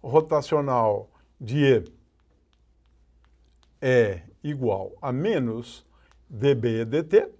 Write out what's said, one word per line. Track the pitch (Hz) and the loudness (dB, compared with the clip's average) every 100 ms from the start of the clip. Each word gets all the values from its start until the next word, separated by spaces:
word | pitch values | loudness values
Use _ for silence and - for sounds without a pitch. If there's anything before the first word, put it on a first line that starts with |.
| - | 2
rotacional | 143 156 151 139 151 143 123 110 101 101 _ _ _ | 2 2 -2 0 -2 0 0 0 -2 -6 _ _ _
de | 113 139 | -6 0
E | 143 117 - - _ _ _ _ _ _ _ _ _ _ _ _ _ _ _ _ _ _ | 4 4 2 -20 _ _ _ _ _ _ _ _ _ _ _ _ _ _ _ _ _ _
é | 139 127 110 90 - _ | 2 4 4 0 -10 _
igual | 147 143 123 98 98 - | -10 -4 -2 -2 -6 -10
a | 143 | -8
menos | 127 190 196 120 110 120 - _ _ _ _ _ | -4 -2 -2 -2 -6 -12 -18 _ _ _ _ _
D | 117 139 | -2 0
B | 135 117 113 | 2 0 -2
D | 113 139 | -2 -4
T | 160 202 - - | 2 0 0 -12